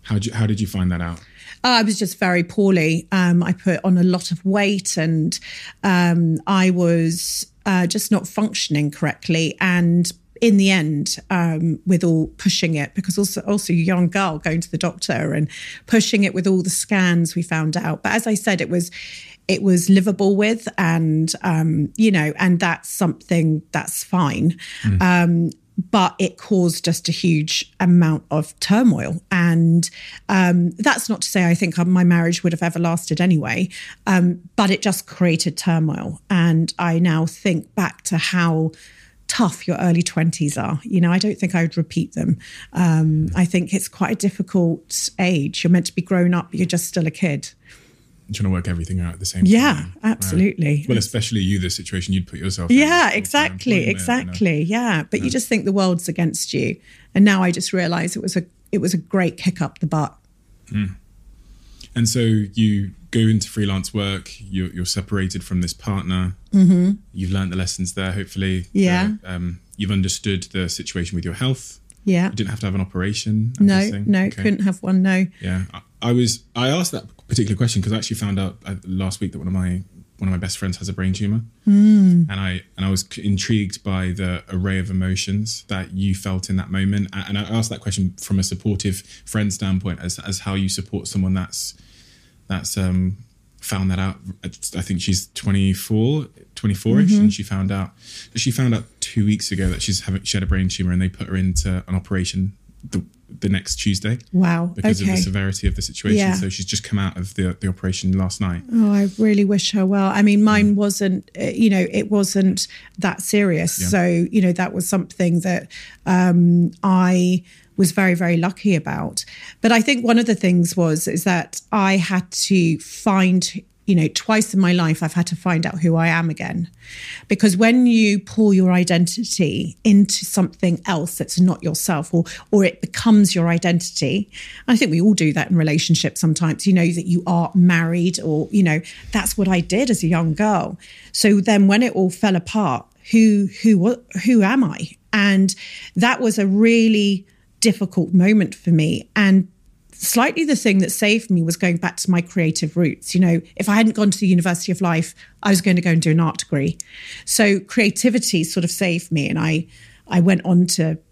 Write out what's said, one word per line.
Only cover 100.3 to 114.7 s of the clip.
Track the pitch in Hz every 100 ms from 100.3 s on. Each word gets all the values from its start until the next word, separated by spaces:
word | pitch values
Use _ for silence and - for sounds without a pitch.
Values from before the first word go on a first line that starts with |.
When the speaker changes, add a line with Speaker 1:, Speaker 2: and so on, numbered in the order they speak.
| 101
Speaker 1:
had |
a | 95
brain | 95 92
tumor | - 90
and | 90
they | 92
put | - -
her | 95
into | 92 87 95 92 -
an |
operation | 92 - 95 90 95 95 - _ _ -
the, | 98 - _ _ -
the | 101
next | 95 - -
Tuesday. | 107 95 104 123 -
Speaker 2:
Wow. | 185 180 170 175
Speaker 1:
Because | 170 220 208
Speaker 2:
Okay. | 190
Speaker 1:
of | 185
the |
severity | 180 98 98 95 101
of | -
the |
situation. | - - 104 107
Speaker 2:
Yeah. | 95
Speaker 1:
So | 92 95
she's | 92 95
just | 104
come | - 104
out | 95 87
of | 95 -
the, | 92 90
the | 95
operation | 90 92 90 92 95
last | 92 -
night. | 95 87 247
Speaker 2:
Oh, | 233 208
I | 202 202 196
really | 220 202 196
wish | 202 -
her | 208 185
well. | 202 196
I | 202
mean, | 208 202
mine | 214 208 208
Speaker 1:
Mm. | 202
Speaker 2:
wasn't, | 202 196 196 185 - -
uh, |
you | - - 226
know, | 196 180
it | 202 208
wasn't | 208 196 196 190 185 - - - -
that | 185 -
serious. | - 208 202 165 170 -
Speaker 1:
Yeah. | 180
Speaker 2:
So, | 196 175 170 175
you | 214
know, | 185
that | 175 180